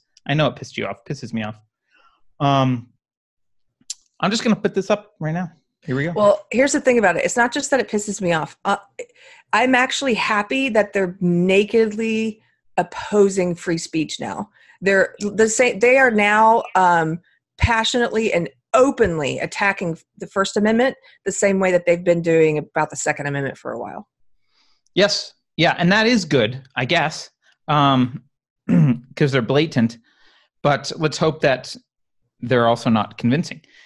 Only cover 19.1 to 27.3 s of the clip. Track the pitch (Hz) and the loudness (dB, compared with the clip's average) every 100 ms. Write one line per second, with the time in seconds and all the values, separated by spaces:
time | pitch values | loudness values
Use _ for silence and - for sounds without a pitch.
19.1 | 160 131 131 165 - 202 196 175 160 _ | 0 -4 -4 -8 -4 -2 -2 -6 -6 _
20.1 | _ 180 202 196 214 208 226 262 - _ | _ -8 -4 -4 0 2 2 0 -2 _
21.1 | _ 196 - 202 190 185 180 175 170 180 | _ -8 0 0 2 2 2 2 0 2
22.1 | 170 170 165 156 151 143 156 151 143 - | 0 2 4 4 0 -4 -4 -4 -4 -4
23.1 | 147 147 143 135 - - 117 202 - - | -4 -6 -6 -6 -8 -10 -10 -12 -14 -18
24.1 | _ _ _ _ _ _ _ _ 170 196 | _ _ _ _ _ _ _ _ 0 0
25.1 | - - - _ - 160 135 175 208 220 | 0 -8 -18 _ 0 0 2 2 2 2
26.1 | 247 165 139 110 127 - - 123 170 151 | 0 0 0 0 -2 -10 -6 -2 0 -2
27.1 | - - | -6 -14